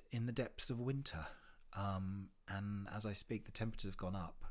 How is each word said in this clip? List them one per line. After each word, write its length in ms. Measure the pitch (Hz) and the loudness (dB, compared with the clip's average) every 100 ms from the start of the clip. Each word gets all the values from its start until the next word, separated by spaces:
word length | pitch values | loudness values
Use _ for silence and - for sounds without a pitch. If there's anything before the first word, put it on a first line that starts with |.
| - | -2
in 140 | 120 120 | 2 2
the 60 | |
depths 380 | 117 120 - - | 2 0 0 0
of 80 | 120 | 2
winter. 480 | 123 139 139 82 78 - - - - 92 | 2 2 0 -2 -4 -8 -14 -18 -6 0
Um, 520 | 101 95 95 98 98 - - | 2 2 0 -2 -4 -12 -4
and 380 | 98 101 101 101 | -2 0 0 -2
as 120 | 107 107 | 0 0
I 80 | |
speak, 320 | 101 - 110 - | 0 0 -2 -2
the 40 | |
temperatures 400 | - 113 - 98 | 0 0 2 -2
have 60 | 92 | 0
gone 180 | 92 | 0
up, 300 | 95 87 - - | 2 0 -2 -4